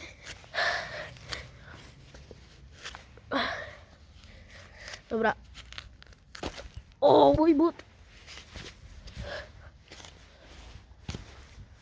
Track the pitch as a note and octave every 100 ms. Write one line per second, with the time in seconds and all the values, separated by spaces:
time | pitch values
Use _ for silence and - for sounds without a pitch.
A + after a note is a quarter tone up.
0 | - - - - - - - - - -
1 | - - - - - - - - - -
2 | - - - - - - - - - -
3 | - - - - - - - - - -
4 | - - - - - - - - - -
5 | - A3 A3 - - - - - - -
6 | - - - - - - - - - -
7 | C#4+ D4+ C#4+ C#4+ E4 C#4+ E4 - - -
8 | - - - - - - - - - -
9 | - - - - - - - - - -
10 | - - - - - - - - - -
11 | - - - - - - - -